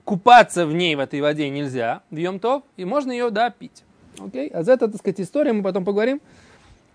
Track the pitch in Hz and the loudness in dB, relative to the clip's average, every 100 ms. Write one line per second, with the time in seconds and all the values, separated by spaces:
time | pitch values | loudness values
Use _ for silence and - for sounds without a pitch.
0 | - 185 240 240 202 175 160 170 175 147 | -6 -2 8 8 8 2 0 0 0 0
1 | 131 143 147 151 143 139 143 127 117 139 | -2 0 0 0 -2 -4 -4 -2 -2 -4
2 | - 160 175 190 233 277 - - 180 285 | -8 -6 -6 -4 -2 -2 -6 -10 -4 -2
3 | 262 240 240 208 233 - 254 - _ _ | -2 -4 -2 0 -2 -4 -18 -20 _ _
4 | - - 196 254 294 175 175 254 226 214 | -20 -16 -10 -8 -6 -2 2 2 2 -2
5 | 202 190 175 285 294 214 196 190 185 202 | -4 -4 -4 0 0 0 -2 -2 -2 0
6 | 233 285 - - - - - - _ | 0 -2 -8 -20 -20 -20 -20 -20 _